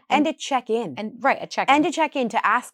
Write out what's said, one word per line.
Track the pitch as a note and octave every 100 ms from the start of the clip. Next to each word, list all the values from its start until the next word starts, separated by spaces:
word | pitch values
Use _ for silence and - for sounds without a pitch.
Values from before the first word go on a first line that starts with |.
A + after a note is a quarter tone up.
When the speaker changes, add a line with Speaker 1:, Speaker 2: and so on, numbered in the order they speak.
| -
Speaker 1:
And | C4+ D4+
Speaker 2:
and | D4+
to |
check | - B3+ A#3+
in. | A3+ F#3+ B2+
Speaker 1:
And, | G#3+ A#3+
right, | B3+ G#3
a | E3
check-in. | - F#3+
Speaker 2:
And | C#4+
to | D#4+
check | D#4 D#4 C#4
in, | A#3
to | A3+
ask | G3 A#3+ -